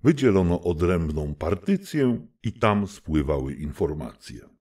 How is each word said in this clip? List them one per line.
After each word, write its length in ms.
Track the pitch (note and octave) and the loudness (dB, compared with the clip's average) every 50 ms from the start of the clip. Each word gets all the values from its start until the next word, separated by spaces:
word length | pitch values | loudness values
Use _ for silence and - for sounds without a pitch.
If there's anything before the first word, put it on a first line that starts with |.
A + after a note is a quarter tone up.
| - | 4
Wydzielono 600 | B2 E3 C#3 C3 B2 G2 F#2+ F#2 F2 F2 E2+ - | 4 4 6 4 4 6 6 4 4 2 0 0
odrębną 720 | F2 E2+ D#2 F2 F2 F#2 F2 E2 D#2 D2+ D#2 D2+ D2 D2 | -2 0 0 2 2 2 2 0 -2 -4 -4 -4 -6 -6
partycję 920 | - - E2 F2 - - - G3+ F#3+ G3 - - D#3 C#3 B2+ A#2+ A#2 - - _ _ - | -6 -2 -2 -2 -2 0 -2 -2 -2 -2 -4 -2 0 0 0 0 -2 -6 -14 _ _ -8
i 100 | A2+ - | -8 -4
tam 340 | - - A2 G#2 G#2 G2+ | 0 0 2 2 2 -2
spływały 680 | F#2 - - _ - D#2 D2+ D2 C2+ D2+ C#2+ C2 C2+ C#2 | -4 -8 -14 _ -2 0 0 2 2 0 -2 -2 -6 -8
informacje. 920 | - D#2 D2+ C#2+ - - D2+ D2+ D#2 C#2+ A1+ - _ _ - A#1 A1+ - - _ _ | -8 -8 -10 -4 -4 -4 -4 -2 -6 -8 -12 -14 _ _ -18 -18 -18 -18 -20 _ _